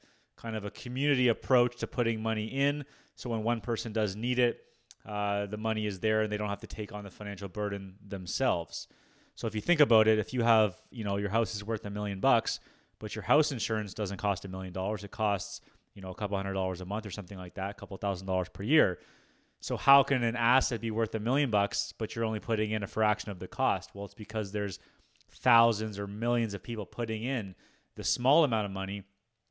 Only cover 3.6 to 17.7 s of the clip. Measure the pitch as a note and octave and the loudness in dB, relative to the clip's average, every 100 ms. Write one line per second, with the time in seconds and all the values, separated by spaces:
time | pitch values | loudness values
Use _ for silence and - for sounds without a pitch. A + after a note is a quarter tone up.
3.6 | B2 A2+ A2+ A2 G#2 G#2 A#2+ B2 A#2+ - | -2 -4 -2 0 0 0 -2 2 2 0
4.6 | _ _ _ - G#2+ G#2 G2+ G2+ G2+ G#2+ | _ _ _ -20 -8 -4 0 0 -2 -2
5.6 | A2 G#2+ G#2+ F#2 A2 A2 G#2+ G#2 G#2 G2+ | -2 -2 -2 0 2 2 0 -2 -2 -4
6.6 | G#2 - G#2 G#2 G2+ - G#2 F#2+ G2 G2 | -6 -8 -8 -8 -10 -10 -10 -8 -6 -4
7.6 | G#2 G2 G2 F#2+ G2+ G2 F2 - C3 F2 | -2 -4 -8 -14 -10 -8 -6 0 2 0
8.6 | E2 - - _ _ _ _ - A2+ G#2+ | -2 -10 -14 _ _ _ _ -8 -4 -2
9.6 | - D3+ B2+ A2+ A2 G#2+ - B2+ A#2 A2+ | 0 4 6 8 6 4 0 0 4 6
10.6 | G#2+ - _ A#2+ G2+ G2+ G2+ A2 A2 G2+ | 4 0 _ -6 -2 0 0 0 0 -4
11.6 | G2+ A2 G2+ G#2 G#2 G2 C3 A#2 - - | -4 -4 -4 -4 -4 0 4 4 2 -6
12.6 | - _ _ _ G#2+ A2 G2+ D3 D#3 B2 | -12 _ _ _ -8 -6 2 4 4 -2
13.6 | - A2 G#2 - G2 G2 G#2 F#2+ F#2 F#2+ | -2 -2 -2 -4 -4 0 0 -2 -4 -6
14.6 | F#2 F#2 G2 G#2 G2+ - G#2+ G2 - - | -6 -4 -2 -2 -6 -2 0 0 -4 -12
15.6 | - _ _ G#2 F#2+ - G2+ G2 G2 F#2+ | -16 _ _ -12 -10 -6 -2 -2 -2 0
16.6 | F#2+ F2+ F#2 G#2+ G2+ G#2 F2+ F#2+ F2+ F#2+ | -2 -2 -4 -4 -4 -8 -10 -10 -10 -6
17.6 | F#2+ | -6